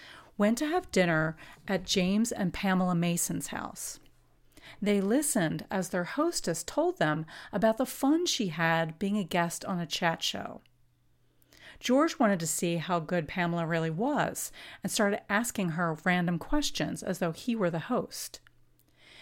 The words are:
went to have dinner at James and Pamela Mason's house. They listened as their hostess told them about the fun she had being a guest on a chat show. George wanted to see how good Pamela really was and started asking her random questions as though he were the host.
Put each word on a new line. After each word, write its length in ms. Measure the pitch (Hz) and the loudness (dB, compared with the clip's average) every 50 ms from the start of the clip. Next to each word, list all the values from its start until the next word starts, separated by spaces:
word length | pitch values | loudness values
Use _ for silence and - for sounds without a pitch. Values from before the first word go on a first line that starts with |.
| - - - - - - - | -20 -20 -20 -20 -20 -10 0
went 220 | - 202 208 233 233 | 2 4 4 4 4
to 80 | 311 | 2
have 240 | 302 330 359 349 - | 0 0 0 -2 0
dinner 460 | - 208 180 175 165 156 156 160 160 - - - - - - - | 2 2 4 4 4 2 2 0 -2 -6 -12 -20 -20 -14 -6 -4
at 160 | 196 180 185 | -2 -2 -2
James 480 | - - 196 180 180 196 214 226 226 - | 0 0 2 2 2 4 2 2 0 0
and 200 | - 202 175 - | -2 -2 -2 -2
Pamela 420 | - - 196 185 185 185 180 180 | 0 0 2 2 2 2 2 2
Mason's 540 | 170 170 175 170 170 - - - - - - | 2 2 2 0 0 -2 -2 -4 -4 -6 -6
house. 520 | - - - - - - - - - - - - _ _ _ _ _ _ _ _ _ - - - - - 202 | -6 -8 -8 -8 -10 -10 -10 -12 -12 -12 -16 -20 _ _ _ _ _ _ _ _ _ -20 -20 -20 -12 -4 0
They 180 | 202 208 202 | 2 2 2
listened 640 | 190 196 226 285 302 - - 220 170 151 160 160 - - | 2 2 2 2 2 2 2 2 2 2 0 -2 -4 -4
as 180 | - 190 180 - | -4 -4 -2 -2
their 160 | - 185 175 | -2 -2 -4
hostess 580 | - - - 302 339 339 - - - 165 - - | -2 -2 0 0 0 0 -2 -2 -2 -4 -4 -4
told 360 | - - 294 311 359 359 - | -4 -2 0 0 2 2 2
them 260 | 165 156 151 160 156 - - - - - - | 2 2 2 0 -2 -6 -10 -16 -12 -6 -2
about 260 | 202 190 220 220 - | 2 2 4 4 2
the 80 | 254 | 0
fun 400 | 247 - - - 269 311 330 359 | -4 -2 0 2 4 4 4 4
she 220 | 339 - - 220 180 | 2 0 0 -2 -2
had 500 | 151 170 165 165 165 165 165 160 160 - | -2 0 2 2 4 4 2 0 -2 -4
being 180 | - 196 202 | -2 0 0
a 80 | 214 190 | 0 0
guest 400 | 156 - 175 170 170 - - - | 0 2 2 2 0 -2 -4 -6
on 140 | - 190 175 | -4 -4 -4
a 80 | 175 | -4
chat 360 | 160 - - 190 170 165 - - | -4 -4 0 0 0 0 0 -2
show. 380 | - - 98 101 - - - - _ _ _ _ _ _ _ _ _ _ _ _ _ _ _ _ _ - - - - - - | -4 -4 -4 -6 -8 -10 -14 -18 _ _ _ _ _ _ _ _ _ _ _ _ _ _ _ _ _ -20 -20 -20 -20 -16 -6
George 380 | - - 247 269 311 330 - - | 0 4 4 6 6 4 4 4
wanted 220 | 262 202 202 170 | 4 4 4 2
to 60 | 165 | 0
see 300 | 156 - - 190 170 170 | -2 -2 0 0 0 0
how 220 | 170 156 - 185 170 | 0 0 0 0 -2
good 300 | 156 - 180 175 156 - | 0 0 -2 -2 -2 -2
Pamela 360 | - 190 175 170 170 170 170 | -2 -2 0 0 0 0 0
really 260 | 156 170 165 160 160 | 0 0 0 0 0
was 600 | 160 160 226 285 302 226 160 - - - - - - - - - - - - | 0 0 0 0 2 0 0 0 -2 -6 -8 -10 -10 -14 -18 -18 -12 -8 -8
and 80 | 185 | -4
started 320 | - - 214 202 202 - - - | 0 2 2 2 2 0 -2 -2
asking 400 | 202 208 240 - - - 190 175 | 0 0 0 0 -2 -2 -2 -2
her 260 | 151 170 175 165 156 151 - | 0 0 0 -2 -2 -2 0
random 320 | 185 180 180 175 175 175 160 | 2 2 2 2 0 0 -2
questions 680 | - - - 202 190 - - - - - - - - | 0 0 2 2 2 0 -2 -2 -4 -4 -4 -6 -4
as 160 | - 185 - | -6 -4 -2
though 100 | 190 170 | -2 -2
he 240 | 165 - - - 233 | -2 -2 -4 -4 -2
were 160 | 226 190 170 | 0 0 0
the 80 | 165 160 | 0 -2
host. 600 | - - 254 208 - - - - - - - - - - - _ - _ _ _ _ _ _ _ - - - - | -2 -2 -2 -2 -2 -4 -6 -10 -12 -12 -12 -16 -20 -20 -20 _ -20 _ _ _ _ _ _ _ -20 -20 -20 -20